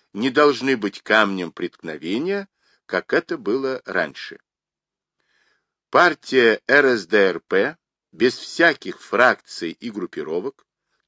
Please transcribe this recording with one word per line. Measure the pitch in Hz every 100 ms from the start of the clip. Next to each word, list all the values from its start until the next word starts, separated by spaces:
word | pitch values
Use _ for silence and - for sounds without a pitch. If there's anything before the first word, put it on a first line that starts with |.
| _
не | 98 131
должны | 127 147 120 131 127
быть | 101 -
камнем | - 107 104 95 85
преткновения, | - 90 _ 82 76 80 110 170 202 196 _ _ _ _
как | 92 -
это | 151 - 165
было | 98 131 135 131
раньше. | - 92 78 65 - - _ _ _ _ _ _ _ _ _ _ _ _ _ _ _
Партия | 135 170 151 - 131 117 107 -
Р | 143 135 120
С | 85
Д | 107
Р | 95 82
П | - 92 120 165 _ _ _
без | - - -
всяких | - - 170 147 - -
фракций | - 101 123 104 - - 85
и | - -
группировок, | 104 87 - 73 82 120 - _ _ _ _